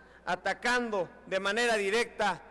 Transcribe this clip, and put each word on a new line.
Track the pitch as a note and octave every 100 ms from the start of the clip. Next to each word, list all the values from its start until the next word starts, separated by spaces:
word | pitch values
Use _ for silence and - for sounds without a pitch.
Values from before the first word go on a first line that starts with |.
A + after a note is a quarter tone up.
| - - -
atacando | F#3+ G3 F#3+ A#3+ B3 A#3 G#3 D#3+ - -
de | F#3+
manera | G3 G#3+ A#3+ A3
directa | G3 A3 A#3 - G#3 E3+ -